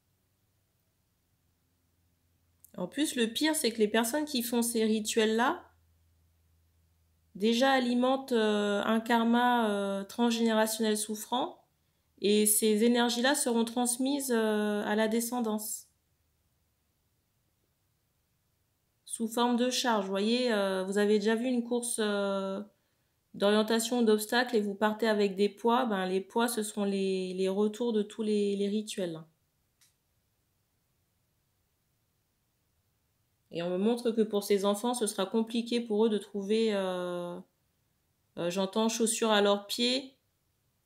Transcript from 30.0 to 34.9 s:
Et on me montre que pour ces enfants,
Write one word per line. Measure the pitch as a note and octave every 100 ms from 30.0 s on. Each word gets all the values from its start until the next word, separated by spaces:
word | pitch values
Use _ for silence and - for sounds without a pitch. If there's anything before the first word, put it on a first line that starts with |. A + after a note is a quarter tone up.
| _ _ _ _ _ _ _ _ _ _ _ _ _ _ _ _ _ _ _ _ _ _ _ _ _ _ _ _ _ _ _ _ _ _ _
Et | E3+
on | E3+
me | F3+
montre | G#3 A#3+ A#3+
que | A3+
pour | G#3+ G3+
ces | G3+ G3+
enfants, | G3+ G#3 A#3+